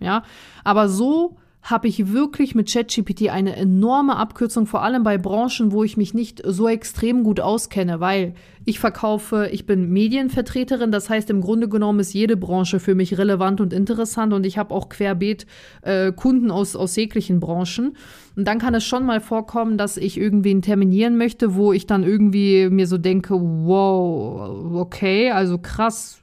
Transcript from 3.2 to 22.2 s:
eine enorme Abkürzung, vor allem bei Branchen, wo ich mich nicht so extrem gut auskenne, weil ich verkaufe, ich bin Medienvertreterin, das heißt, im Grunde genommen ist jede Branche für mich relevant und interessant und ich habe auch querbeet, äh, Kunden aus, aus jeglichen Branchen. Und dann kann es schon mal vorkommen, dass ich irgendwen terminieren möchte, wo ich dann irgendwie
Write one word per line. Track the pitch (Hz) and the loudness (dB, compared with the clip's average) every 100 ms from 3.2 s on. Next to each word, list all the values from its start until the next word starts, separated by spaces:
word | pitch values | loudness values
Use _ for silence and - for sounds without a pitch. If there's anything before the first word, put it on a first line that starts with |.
| 214 | -2
eine | 185 190 - | 0 -2 0
enorme | 190 185 220 269 277 240 | 2 4 4 2 2 0
Abkürzung, | 214 - 233 233 214 | -2 -2 -2 0 0
vor | 220 | 0
allem | 214 254 | 0 0
bei | 220 196 | 2 0
Branchen, | 185 208 247 - 214 | 0 -2 -2 0 0
wo | 208 | 2
ich | 214 214 | 0 0
mich | 202 | -2
nicht | 226 226 - | -2 -6 -6
so | - 185 226 | -4 0 0
extrem | 226 - - 226 247 | 0 -4 -4 0 2
gut | 214 202 | 2 0
auskenne, | 185 220 - 202 175 165 | 0 -2 -4 -4 -2 -2
weil | 180 196 175 175 - - - | -2 0 -2 -6 -20 -8 -6
ich | 214 | -2
verkaufe, | 220 - 214 214 214 214 208 | -2 -2 -2 -2 -2 -2 -2
ich | 202 | -4
bin | - 190 175 | 0 0 2
Medienvertreterin, | 190 220 269 262 262 247 254 254 254 233 | 2 2 0 -2 -2 -4 -4 -2 -2 0
das | 208 202 | -2 0
heißt, | 220 214 | -2 0
im | 202 | 0
Grunde | 185 226 226 | 0 0 0
genommen | 214 208 208 | 0 2 2
ist | 180 | 0
jede | 190 220 208 | 0 0 0
Branche | 175 185 175 190 | 0 -2 0 0
für | 202 | 0
mich | 185 185 190 | 0 0 0
relevant | 202 190 190 196 | 0 2 0 0
und | 190 | 0
interessant | 175 202 226 220 - 220 | 0 -2 -2 -4 -2 0
und | 202 | 0
ich | 190 214 | 0 -2
habe | 208 | -4
auch | 190 - | -6 -6
querbeet, | - 202 180 202 214 - - - - | -4 -2 0 -2 -4 -8 -20 -20 -10
äh, | - 190 190 | -2 0 0
Kunden | 185 254 254 233 | 0 2 2 2
aus, | 185 196 - | 0 -2 -2
aus | 185 214 | -4 -2
jeglichen | 220 220 - 175 | -2 -2 0 0
Branchen. | 170 170 180 233 262 - - - - - | 0 -2 -4 -4 -4 -6 -14 -20 -12 -6
Und | 196 | -2
dann | 220 | -2
kann | 247 | 0
es | 226 | 0
schon | 220 254 262 | -2 -2 0
mal | 220 | -2
vorkommen, | 214 226 220 233 226 208 | -2 -4 -4 -4 -2 -2
dass | 202 - | -2 -4
ich | 202 - | -6 -2
irgendwen | 208 202 196 196 | 0 2 4 2
terminieren | 180 202 190 190 233 233 | 2 2 4 4 2 2
möchte, | 233 233 226 | 0 0 0
wo | 185 208 | 2 2
ich | 190 - | 2 2
dann | 196 | 0
irgendwie | 185 208 | 2 4